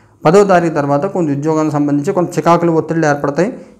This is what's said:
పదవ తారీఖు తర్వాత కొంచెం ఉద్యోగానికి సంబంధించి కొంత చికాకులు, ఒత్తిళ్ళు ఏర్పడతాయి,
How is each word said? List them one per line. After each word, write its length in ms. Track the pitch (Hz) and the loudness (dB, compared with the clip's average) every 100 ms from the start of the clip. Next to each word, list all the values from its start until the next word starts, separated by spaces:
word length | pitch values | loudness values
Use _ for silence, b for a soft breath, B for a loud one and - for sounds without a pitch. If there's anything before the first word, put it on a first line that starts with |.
| B B 151 | B B 2
పదవ 180 | 190 | 4
తారీఖు 300 | 196 180 170 | 4 2 2
తర్వాత 320 | 147 143 143 196 | -2 -2 -2 -2
కొంచెం 320 | 196 160 143 | -4 -2 -2
ఉద్యోగానికి 360 | 151 156 156 | -2 -2 -2
సంబంధించి 400 | 147 147 143 147 | -2 0 -2 -2
కొంత 240 | 185 175 - | -2 -2 -2
చికాకులు, 340 | 156 170 170 | 2 2 2
ఒత్తిళ్ళు 360 | 160 156 165 156 | 0 -2 -2 0
ఏర్పడతాయి, 500 | 143 143 143 196 - B B | 0 -2 -2 -4 -4 B B